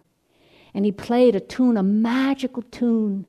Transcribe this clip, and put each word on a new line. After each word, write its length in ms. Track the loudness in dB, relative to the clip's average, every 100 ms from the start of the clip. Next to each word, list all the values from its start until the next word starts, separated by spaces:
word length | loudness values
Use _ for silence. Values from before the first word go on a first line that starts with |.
| _ _ _ _ _ _ _ -4
And 100 | -2
he 60 |
played 440 | -4 -2 4 4 2
a 40 |
tune, 380 | -4 0 0 2
a 40 |
magical 800 | 0 2 0 0 0 -2 -6 -8
tune, 640 | -12 -4 0 0 0 -4